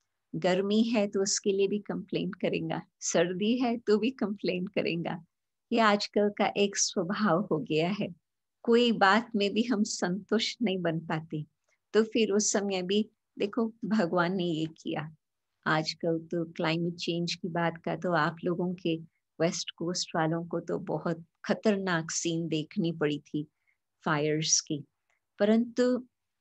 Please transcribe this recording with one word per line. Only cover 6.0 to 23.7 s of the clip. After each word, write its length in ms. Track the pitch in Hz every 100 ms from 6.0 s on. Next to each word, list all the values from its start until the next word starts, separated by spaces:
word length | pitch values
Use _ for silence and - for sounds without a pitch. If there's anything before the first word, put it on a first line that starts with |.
| - 214 208
का 240 | 208 202 -
एक 200 | 202 202
स्वभाव 720 | - 208 175 208 208 165 208
हो 80 | 156
गया 300 | 127 156 170
है। 180 | 202 175 - _ _ _ _
कोई 280 | 240 233 240
बात 400 | 190 190 214 - 202
में 180 | 202
भी 100 | 208
हम 200 | 240 208
संतुष्ट 800 | 208 - 180 190 - 220 - -
नहीं 160 | 214 185
बन 220 | 170 160
पाते, 460 | 165 156 160 151 147 _ _ _ _
तो 100 | 208
फिर 280 | 220 240 220
उस 200 | 202 -
समय 300 | 208 202 185
भी 280 | 180 208 214 _ _ -
देखो 340 | 202 233 226 - 185
भगवान 500 | 214 170 180 170 190
ने 100 | 175
ये 200 | 156 160
किया। 500 | - 165 151 156 - _ _ _ _ 160
आजकल 540 | 160 160 - 170 165
तो 320 | 165 175 165
क्लाइमेट 440 | - 165 165 175 175
चेंज 400 | - 170 170 -
की 120 | 180
बात 300 | 170 165 165
का 180 | 170 165
तो 160 | 180
आप 240 | 165 160 165
लोगों 300 | 180 170 180
के 240 | 180 170 165 165 _ _ -
वेस्ट 300 | 165 165 -
कोस्ट 440 | - 170 180 - 170
वालों 320 | 160 165 170
को 120 | 170
तो 200 | 170 170
बहुत 460 | 170 156 175 165 - _ -
खतरनाक 680 | 185 220 196 190 165 160
सीन 360 | - 175 165 160
देखनी 440 | 156 151 - 165
पड़ी 280 | 165 147 147
थी 280 | - 151 147 _ _